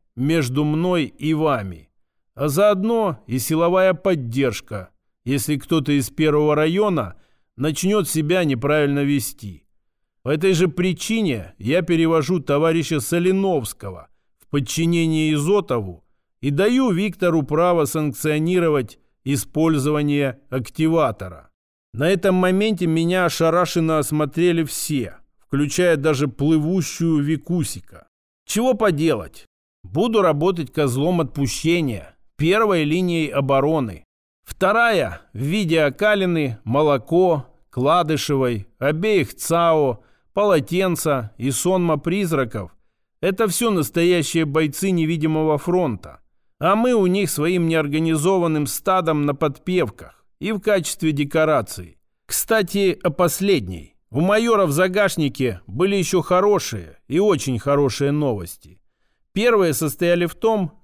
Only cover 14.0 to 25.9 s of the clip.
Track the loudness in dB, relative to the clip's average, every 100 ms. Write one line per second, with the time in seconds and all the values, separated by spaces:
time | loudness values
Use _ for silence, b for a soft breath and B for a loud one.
14 | -20 _ _ _ _ -4 -4 -2 0 2
15 | 0 0 0 0 0 0 0 -4 -6 -12
16 | _ _ _ _ -4 0 2 2 2 0
17 | -2 -2 0 0 0 0 2 2 0 -2
18 | -4 -4 -2 -2 0 0 2 0 -2 -10
19 | _ _ -4 -4 -2 0 2 2 0 0
20 | 0 0 -2 -4 _ -8 -6 -2 0 2
21 | 0 -2 -10 -16 -20 _ _ _ _ -2
22 | 0 2 2 2 2 2 2 0 0 0
23 | 0 0 0 2 2 2 0 0 0 0
24 | 0 -2 -2 0 2 2 -2 -6 -4 -4
25 | -4 -10 -20 _ _ -2 -2 2 2